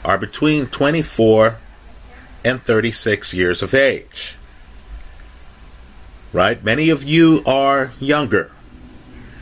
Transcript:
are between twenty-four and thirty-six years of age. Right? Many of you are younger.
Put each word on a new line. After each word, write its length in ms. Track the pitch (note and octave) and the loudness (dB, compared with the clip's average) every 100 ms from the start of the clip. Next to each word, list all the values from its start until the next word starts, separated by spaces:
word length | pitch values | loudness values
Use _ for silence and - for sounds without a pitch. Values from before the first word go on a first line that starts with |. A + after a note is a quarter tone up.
are 140 | - G2 | -4 -4
between 480 | G#2+ - D3+ D3+ B2 | -4 -2 0 0 -4
twenty-four 920 | - C#3+ E3 D3+ - A2 A2 A2 A2+ - - - - - - - - | -2 -2 0 -2 0 4 6 4 0 -12 -20 -20 -20 -20 -20 -20 -6
and 160 | A#2 B2+ | -4 -2
thirty-six 720 | - A2 A2 - A2+ G#2 - | 0 0 0 0 0 -2 -2
years 300 | F2+ F2+ F2+ | -2 -2 -2
of 100 | G2 | -2
age. 640 | C3+ C3+ - - - - - - - - - - - - - - - - - - - - - - - - | 2 2 0 -8 -10 -10 -12 -20 -20 -20 -20 -20 -18 -18 -20 -20 -20 -20 -20 -20 -20 -20 -20 -20 -20 -8
Right? 280 | F2 G2 A#2+ | -2 0 0
Many 280 | G#2+ B2+ D#3+ | -2 0 0
of 120 | D3 | 0
you 400 | C3+ D#3+ E3 D#3+ - | 0 4 4 4 2
are 480 | C3+ C#3 C#3 C3 B2 | 0 2 0 -2 -6
younger. 520 | C3+ D3 C#3 G2+ - - - - - - - - - - | -2 -2 0 -2 -4 -12 -20 -20 -20 -20 -20 -20 -20 -20